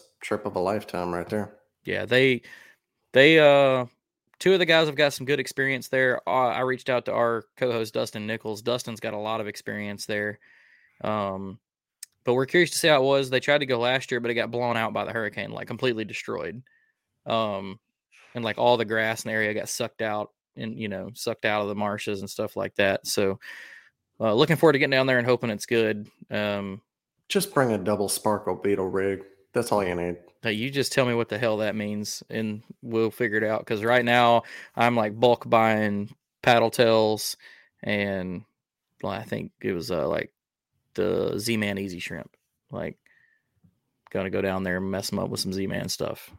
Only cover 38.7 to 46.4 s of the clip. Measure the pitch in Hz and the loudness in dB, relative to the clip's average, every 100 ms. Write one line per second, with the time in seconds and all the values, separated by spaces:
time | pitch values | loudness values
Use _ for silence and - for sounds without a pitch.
38.7 | _ _ _ - 98 113 113 - _ 107 | _ _ _ -8 -8 -6 -8 -8 _ -6
39.7 | 87 - 87 73 80 - _ _ _ _ | -4 -4 -2 -2 -2 -6 _ _ _ _
40.7 | _ _ - 95 90 90 90 117 110 104 | _ _ -4 -2 0 -2 -2 -2 -2 -2
41.7 | 98 98 87 - 82 - _ _ _ _ | -2 -6 -8 -10 -12 -14 _ _ _ _
42.7 | - 80 - _ _ _ _ _ _ _ | -10 -10 -12 _ _ _ _ _ _ _
43.7 | _ _ _ - 98 95 98 98 95 95 | _ _ _ -8 -6 -2 -2 0 0 -2
44.7 | 90 95 95 - 101 95 - 98 95 95 | -2 -2 -4 -4 -4 -4 -4 -4 -4 -4
45.7 | 95 98 - - - - - | -4 -6 -6 -6 -8 -14 -12